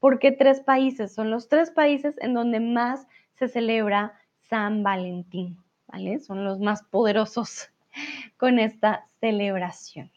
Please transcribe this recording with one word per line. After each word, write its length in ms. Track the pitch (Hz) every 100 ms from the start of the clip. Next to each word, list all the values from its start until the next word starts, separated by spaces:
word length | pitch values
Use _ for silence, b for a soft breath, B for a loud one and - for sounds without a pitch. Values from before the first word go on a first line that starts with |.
¿Por 180 | 269 262
qué 140 | 277
tres 280 | 269 269 269
países? 540 | 269 262 269 254 202
Son 160 | - 220
los 180 | 226 233
tres 220 | 294 330
países 460 | 330 294 277 285 294
en 140 | 240
donde 240 | 247 240 226
más 460 | 233 240 240 269 269 b b
se 140 | _ 247
celebra 680 | 240 233 226 214 202 208 b b _ _
San 340 | 220 208 214
Valentín, 760 | 202 190 180 180 180 180 180 175 _ _ _
¿vale? 300 | 190 190 226
Son 220 | - 196
los 140 | 196 196
más 240 | 208 208
poderosos 840 | _ - 220 208 214 - 220 - - _ _ B 294 B B _
con 200 | 254 247
esta 480 | 220 220 214 208 - _
celebración. 880 | 226 208 202 190 180 - - - 135